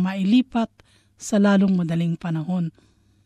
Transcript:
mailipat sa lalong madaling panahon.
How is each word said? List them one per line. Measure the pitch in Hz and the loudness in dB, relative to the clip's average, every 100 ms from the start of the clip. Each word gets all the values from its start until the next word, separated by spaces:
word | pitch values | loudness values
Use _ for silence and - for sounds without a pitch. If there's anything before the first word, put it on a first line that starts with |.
mailipat | 185 196 190 247 - 233 226 _ _ _ _ | 0 -2 2 2 2 -4 -6 _ _ _ _
sa | _ - 208 | _ -4 2
lalong | 202 196 196 185 | 4 4 2 2
madaling | 170 165 170 165 | 0 -2 -2 -4
panahon. | 175 160 156 180 165 - _ _ _ _ | -6 -6 -4 -4 -6 -8 _ _ _ _